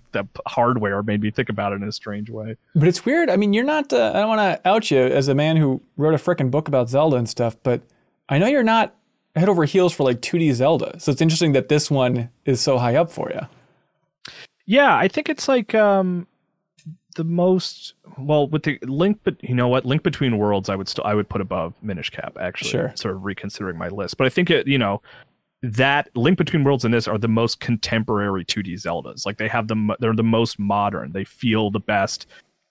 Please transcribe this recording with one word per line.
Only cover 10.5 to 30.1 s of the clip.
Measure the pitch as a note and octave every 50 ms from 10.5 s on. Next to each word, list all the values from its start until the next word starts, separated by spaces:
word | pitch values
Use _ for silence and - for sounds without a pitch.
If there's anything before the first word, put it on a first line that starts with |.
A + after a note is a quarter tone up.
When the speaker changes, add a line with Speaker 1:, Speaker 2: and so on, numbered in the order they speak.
| C3
Speaker 2:
Zelda. | A#2 B2+ D3 E3 C3+ - - - -
So | - - C#3
it's | -
interesting | E3 D#3+ D#3+ E3 F3+ D#3+ C#3
that | C3 B2+ -
this | D3+ D3 D3 -
one | D3 C3+ B2+ B2 B2 A#2+ A#2 A#2+ - _ _
is | - C3 A#2+ -
so | D3+ C3+ B2
high | B2 A#2+ A#2+
up | D3 E3+ E3 -
for | - - B2+ -
you. | - D#3 - - _ _ _ _ _ _ _ _ _ _ _ _ _ _ - - - - - _ _ _ -
Speaker 1:
Yeah, | G3 C4+ C#4+ C4 F3+
I | A#2+ D3+ F#3+
think | - D4+ D4+ -
it's, | D4+ - -
like, | - C4+ B3 G#3+ - -
um, | A3 G#3+ G3+ G3 G3 F#3+ F#3 F3+ F3 E3+ - _ _ _ _ _ _ _ _ _ _ _ D#3+ D#3+ - _ _ _
the | - D#3+
most, | E3 E3+ F3 F3 F#3 F#3 F#3 - - - - - - - _ _ - - -
well, | C3 C#3+ D3+ D3+ D3 D3
with | D#3 D3+ -
the | D#3+ C#3 - -
Link, | B2+ C3+ C#3+ F3 G3 G#3 - _
but | G3 - - -
you | - B2+
know | B2 B2 B2
what? | B2 C3 -
Link | B2+ C3+ D3+ -
Between | F#3+ D3 - C#3+ B2+ A#2 G#2
Worlds, | G#2 G#2 G#2 G2 F#2+ -
I | G2
would | F#2+ G2 -
still, | - - -
I | G#2 G#2
would | G#2+ G2+ -
put | - G2+
above | G2 - - F#2 E2 E2+ - - -
Minish | G#2+ F#2+ E2+ - -
Cap, | - - - - - -
actually, | F#2 F2+ F2+ - - -
Speaker 2:
Sure. | - - - - -
Speaker 1:
sort | - - G#2+ F#2
of | F#2+ F#2+
reconsidering | G2+ F#2+ - - G2+ - - G#2 F#2 F2 E2
my | E2+ F2
list. | F#2+ G#2 G2 F2 -
But | - C3+
I | C3
think | - - F3+ -
it, | - C#3+ -
you | C3+ C#3 C3+
know, | A#2 G2+ G2 G#2 - - - - - _ _ _ _ _ _ _ -
that | B2 G#2+ A2 C3 C#3 C#3 D3 D3 - _
Link | B2 A#2 D3 F#3+
Between | - F3 - - E3 C#3
Worlds | C#3 C#3+ B2 -
and | A2+ A#2
this | A#2 A2+ -
are | G2+
the | G#2+ A2 A2+
most | A2 A2+ A#2 A2+ - -
contemporary | - - A#2+ A2 - - - A2+ G#2+ - A2+ G#2 G2+ G2+ G2 F#2+ F2
two | - - A2 G2
D | F#2+ F2
Zeldas. | F#2 - F2+ E2+ E2 C2 B1 G#1 - -
Like, | C#3 B2 -
they | - A2
have | - A#2+ A2 A2
the | A2+
mo-, | A2 G#2+ G#2 G2+ -
they're | B2 A2+